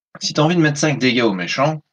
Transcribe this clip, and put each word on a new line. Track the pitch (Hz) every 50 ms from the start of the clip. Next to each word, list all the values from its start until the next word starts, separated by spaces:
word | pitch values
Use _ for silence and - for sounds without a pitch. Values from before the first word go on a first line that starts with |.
| _ _ - -
si | - - -
t'as | 147 151
envie | 160 180
de | 175
mettre | 156 151 143 -
cinq | 165 156 135 113
dégâts | 123 127 117 123 117
au | 110 95
méchant, | 90 87 82 - 131 139 156 156 151 - _